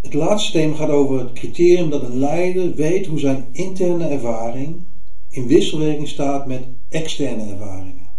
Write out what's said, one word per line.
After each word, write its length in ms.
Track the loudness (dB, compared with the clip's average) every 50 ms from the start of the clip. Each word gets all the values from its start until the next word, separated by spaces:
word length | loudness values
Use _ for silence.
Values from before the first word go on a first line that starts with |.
Het 140 | -2 0 0
laatste 380 | 0 2 2 0 0 0 0 0
thema 240 | 0 2 2 0
gaat 140 | 0 0 0
over 280 | 2 2 2 2 0 0
het 140 | 0 -2 -2
criterium 580 | -2 -2 -2 0 2 4 4 4 4 2 0
dat 120 | 0 0 -2
een 160 | -2 0 0
leider 560 | 0 0 0 0 0 0 0 0 0 0 0
weet 320 | 0 0 0 0 0 0
hoe 120 | 0 0 0
zijn 280 | 0 0 0 0 0 0 0
interne 520 | 0 0 -2 0 0 0 0 0 0 0
ervaring 720 | -2 -2 -2 -2 -2 -2 -2 -2 -2 -2 -2 -2 -2 -2 -2 -2 -2 -2 -2 -2 -2 -2 -2 0 0
in 160 | 0 0 0
wisselwerking 640 | 4 4 4 4 4 0 0 0 0 0 0 -2 -2
staat 380 | -2 0 0 0 0 0 0
met 160 | -2 -2 -2 -2 -2 -2 -2 0 0
externe 540 | 0 0 0 0 0 0 0 0 0 -2 -2
ervaringen. 680 | -2 -2 -2 -2 -2 -2 -2 -2 -2 -2 -2 -2 -2 -2